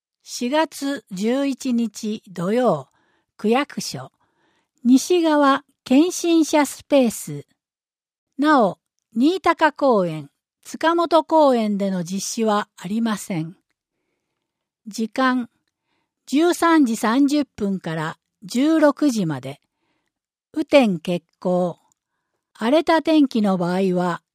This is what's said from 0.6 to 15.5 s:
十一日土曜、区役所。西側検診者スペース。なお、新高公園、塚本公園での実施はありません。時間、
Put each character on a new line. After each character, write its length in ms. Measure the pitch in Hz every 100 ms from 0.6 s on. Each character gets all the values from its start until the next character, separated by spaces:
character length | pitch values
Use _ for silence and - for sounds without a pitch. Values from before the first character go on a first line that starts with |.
| 320 - 277 277 -
十 360 | 180 214 262 277
一 260 | 262 262
日 500 | 233 233 - 214 214 -
土 240 | 180 175
曜、 360 | 233 247 156 135 _ _ _ _ -
区 120 | 208
役 320 | 240 285 -
所。 320 | - 131 135 _ _ _ _ _ _ _
西 380 | 233 254 - 359
側 420 | 330 294 285 269 - _
検 280 | - 262 349
診 320 | - 339 330
者 220 | 302 311 285
ス 180 | -
ペ 220 | - 285 240
ー 40 |
ス。 360 | - - 147 - _ _ _ _ _ _ _ _ -
な 240 | 294 294
お、 160 | 202 - _ _ _
新 260 | 220 277 370
高 320 | 359 330 311
公 340 | - 277 220 175
園、 240 | 156 143 _ _ _
塚 320 | - 240 320
本 300 | 339 339 330
公 300 | 311 320 285
園 220 | 247 214 202
で 140 | 196
の 140 | 185
実 380 | 170 190 - -
施 20 |
は 240 | 220 208 208 -
あ 100 | 180
り 140 | 220
ま 160 | 226 208
せ 240 | - 180
ん。 140 | 160 - _ _ _ _ _ _ _ _ _ _ _ _ 226
時 220 | 214 220
間、 420 | - 262 254 233